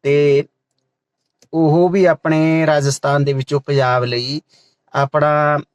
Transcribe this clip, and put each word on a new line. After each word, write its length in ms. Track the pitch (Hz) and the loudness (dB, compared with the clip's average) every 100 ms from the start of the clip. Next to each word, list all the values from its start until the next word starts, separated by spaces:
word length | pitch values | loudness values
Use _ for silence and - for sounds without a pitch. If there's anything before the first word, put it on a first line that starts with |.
ਤੇ 400 | 139 147 147 139 143 _ _ _ _ _ _ _ _ _ _ | 0 0 2 0 -2 _ _ _ _ _ _ _ _ _ _
ਉਹ 360 | 160 160 156 175 | 0 2 2 2
ਵੀ 160 | 190 180 | 2 2
ਆਪਣੇ 600 | 156 165 156 160 160 156 | 2 0 0 2 0 0
ਰਾਜਸਥਾਨ 580 | 151 139 139 143 143 | 0 -2 -4 -2 -2
ਦੇ 100 | 143 | -2
ਵਿੱਚੋਂ 260 | 139 131 143 | -4 -4 -6
ਪੰਜਾਬ 440 | 139 139 127 123 | -2 -2 0 0
ਲਈ 380 | 123 120 123 147 _ _ _ _ _ | -2 -6 -6 -10 _ _ _ _ _
ਆਪਣਾ 680 | - 139 151 147 151 147 147 - | -4 -2 0 0 0 0 -2 -6